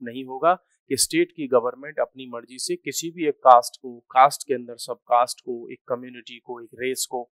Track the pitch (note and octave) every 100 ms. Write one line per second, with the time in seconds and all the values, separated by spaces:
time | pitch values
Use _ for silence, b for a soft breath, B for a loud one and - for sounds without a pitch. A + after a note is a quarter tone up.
0 | A#2+ A#2+ C3 C3 D#3 F3+ _ _ - C3
1 | - D#3+ F3 - C#3 B2 A#2+ B2 C#3+ D3+
2 | A#2+ C3 C3 A#2+ A#2+ B2+ - F3 - C3
3 | E3 E3+ D#3 C3+ C3 B2 - - C3 A#2+
4 | _ C3 C#3 - - B2 A#2+ A#2 - A#2+
5 | - A#2+ B2 - - A#2+ A#2 C3 - B2
6 | B2+ B2 A#2 A#2+ B2+ A#2+ A2+ A2+ B2+ B2+
7 | - B2+ A#2+